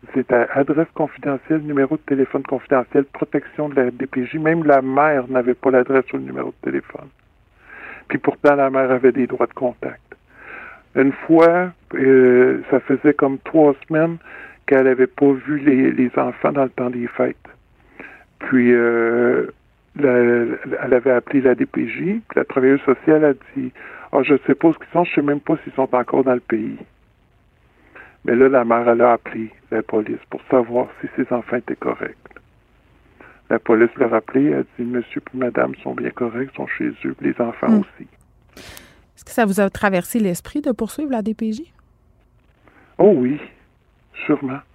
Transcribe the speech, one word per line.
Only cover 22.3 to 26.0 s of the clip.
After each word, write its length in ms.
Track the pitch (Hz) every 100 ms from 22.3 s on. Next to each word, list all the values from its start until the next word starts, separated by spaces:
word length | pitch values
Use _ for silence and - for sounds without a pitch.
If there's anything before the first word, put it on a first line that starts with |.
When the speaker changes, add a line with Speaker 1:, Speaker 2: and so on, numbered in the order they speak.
| -
Speaker 1:
la 80 |
travailleuse 360 | 131 135 131 139
sociale 440 | - 127 - 156
a 100 | 151
dit, « 360 | 139 - 139 127 - - - -
Ah, 100 | -
je 100 | 131 135 -
sais 80 | 135
pas 120 | 170
où 40 |
ils 200 | 151 -
sont, 120 | 170
je 100 | 175
sais 80 | -
même 160 | 143 147
pas 180 | - 156
s'ils 100 | -
sont 200 | - 131
encore 300 | 123